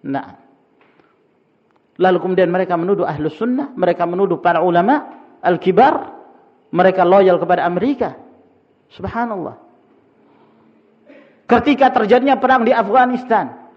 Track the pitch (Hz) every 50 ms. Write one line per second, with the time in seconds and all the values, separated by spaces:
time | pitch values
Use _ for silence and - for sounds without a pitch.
0 | - 147 135 135 - - - _ _ _ _ _ _ _ _ _ _ _ _ _
1 | _ _ _ _ _ _ _ _ _ _ _ _ _ _ _ _ _ _ _ -
2 | 180 185 180 175 - 185 185 185 185 175 175 185 185 185 175 165 165 185 202 170
3 | - - 151 147 151 156 151 - 220 247 247 269 285 - - - 180 180 175 -
4 | 175 170 180 185 196 185 170 - - 175 170 160 175 180 170 175 180 220 285 294
5 | - - - - - _ _ _ - 165 175 165 - 185 185 196 254 294 320 294
6 | - - - - - - - _ _ _ _ _ _ _ - 170 185 190 180 190
7 | 180 175 190 202 190 190 175 160 175 170 180 175 - 175 180 180 202 269 285 247
8 | 233 160 - - - - _ _ _ _ _ _ _ _ _ _ _ _ _ -
9 | 180 196 196 226 240 233 214 185 151 - - - - _ _ _ _ _ _ _
10 | _ _ _ _ _ _ _ _ _ _ _ _ _ _ _ _ _ _ _ _
11 | _ - - - _ _ _ _ _ - 240 240 - 294 277 - 269 254 254 254
12 | 240 196 233 254 254 277 262 262 269 247 262 262 226 226 254 233 208 202 214 262
13 | 254 247 247 240 - - 226 202 160 120 - - - - _